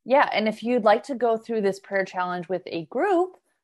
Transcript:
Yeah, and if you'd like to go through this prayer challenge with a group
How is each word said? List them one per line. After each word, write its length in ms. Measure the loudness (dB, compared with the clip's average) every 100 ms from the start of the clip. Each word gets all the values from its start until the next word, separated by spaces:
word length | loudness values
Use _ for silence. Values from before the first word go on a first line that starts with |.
Yeah, 260 | 0 2 2
and 140 | 0 -2
if 160 | -2
you'd 220 | -2 2 4
like 180 | 4
to 120 | 2 -2
go 220 | 0 0
through 240 | -2 -2
this 200 | 0 -2
prayer 240 | -4 -4 -2
challenge 420 | -4 -4 -6 -4
with 160 | -6 -6
a 200 | -10 -6
group 500 | -2 2 2 0 -6 _ _